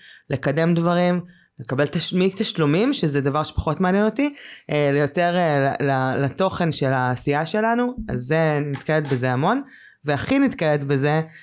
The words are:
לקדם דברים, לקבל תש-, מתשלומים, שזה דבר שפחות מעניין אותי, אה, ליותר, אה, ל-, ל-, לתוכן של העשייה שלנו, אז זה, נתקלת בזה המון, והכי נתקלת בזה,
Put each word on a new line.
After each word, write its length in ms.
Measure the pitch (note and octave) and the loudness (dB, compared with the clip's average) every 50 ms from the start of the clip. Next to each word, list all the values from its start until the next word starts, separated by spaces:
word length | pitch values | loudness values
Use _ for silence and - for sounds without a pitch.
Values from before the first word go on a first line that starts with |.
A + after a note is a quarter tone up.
| - - - - _ - | -20 -20 -20 -18 _ -6
לקדם 440 | C#3+ A#2+ - C#3 C#3 D#3+ E3 E3+ E3+ | -6 -2 -2 -2 0 2 2 2 2
דברים, 460 | E3 E3+ F3 F3 F3 F3+ F3+ F3+ F3+ F3+ - - - _ _ _ - | 2 2 2 2 2 2 2 2 0 -4 -8 -14 -20 _ _ _ -16
לקבל 260 | C3+ - C3+ B2 D3 | -8 -4 -2 0 0
תש-, 280 | C#3+ - E3+ - - - | 0 0 -2 -2 0 0
מתשלומים, 800 | F#3 F#3 F#3+ F#3+ - A3 - - - D#3 C#3+ D3 F3+ A3+ C#4 | 2 0 0 0 -2 -4 -2 -2 0 2 2 2 2 2 0
שזה 280 | C#4+ - - D#3 C#3 C#3+ | 0 0 0 0 0 0
דבר 220 | C3 C#3+ C3+ D3+ | 0 0 0 -2
שפחות 380 | D#3 - - - - E3 D#3+ F3 | -2 -4 -4 -4 -4 -2 -2 0
מעניין 240 | F#3+ F3+ F#3 G3+ G#3 | 0 2 2 2 2
אותי, 300 | A3 G#3+ A#3+ C#4+ D4 C#4+ - - - - - - - | 0 0 0 -2 -2 -4 -8 -16 -20 -20 -14 -8 -4
אה, 200 | D3 D3 D3 C#3 | 0 0 2 2
ליותר, 440 | C#3 D3 D3 C#3 C#3+ F3 F3 F3 F3 F3+ | 2 2 2 0 0 0 0 2 2 2
אה, 200 | F3 D#3+ D3 C#3 C3+ C3+ - - | 2 2 2 2 2 0 0 0
ל-, 100 | C#3+ C#3 | 0 0
ל-, 340 | C3+ C3 C3 C3 B2+ - C#3 | 0 0 0 0 0 0 -2
לתוכן 480 | C3 C3 - F#3+ F#3+ - - F3+ E3 | -2 -2 0 -2 -2 0 0 -2 -2
של 200 | D3 - C#3+ C3 | 0 0 0 0
העשייה 540 | C3 C3 B2+ B2 B2+ B2 - C#3+ C#3 D3 E3 | 0 2 0 0 -2 -2 -2 -2 0 0 -2
שלנו, 480 | D#3+ - G#3+ G#3+ A3+ A#3 A#3+ B3 B3 B3 B3 A3 - | -2 -2 0 0 0 0 0 -2 -2 -4 -6 -6 -6
אז 120 | B2+ B2 | -6 -4
זה, 380 | B2 B2+ D#3 D#3+ D#3+ D#3 D3+ D3 D3 | -2 0 2 2 2 2 2 0 -2
נתקלת 440 | D3 C#3 C3 - - D#3 D#3 D3+ C3+ | -4 -6 -6 -2 -2 0 0 0 0
בזה 240 | C#3 A#2+ B2+ B2+ | -2 0 0 0
המון, 300 | B2+ B2+ D3+ F#3 A#3+ C#4 C#4 - - - - - - _ - | 0 0 0 0 0 -2 -4 -8 -14 -20 -20 -20 -20 _ -4
והכי 340 | D3 D3 - - - C4+ C#4 | -4 -2 -2 0 0 2 2
נתקלת 460 | C#4 B3+ C4 - E3+ D3+ D3 C#3+ C#3 | 2 2 0 0 0 0 2 0 0
בזה, 360 | C#3 C#3+ C3+ C#3 D3 D3+ D#3 D#3+ D#3+ - - | 0 0 0 2 2 2 0 0 -4 -8 -20